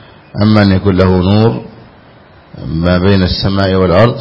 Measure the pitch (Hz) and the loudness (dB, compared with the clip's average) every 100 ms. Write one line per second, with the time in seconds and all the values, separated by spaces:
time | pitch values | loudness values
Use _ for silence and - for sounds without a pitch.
0 | - - - - 107 107 101 95 101 92 | -20 -20 -14 -2 0 2 2 0 0 0
1 | 92 92 92 104 113 123 - - - - | 2 2 2 2 0 -2 -10 -20 -20 -20
2 | - - - - - 87 67 78 87 90 | -20 -20 -20 -20 -20 -16 -10 -4 -2 0
3 | 92 98 92 - 101 98 98 95 92 87 | 2 0 0 -2 -4 -2 -2 0 2 2
4 | 117 131 | 2 -2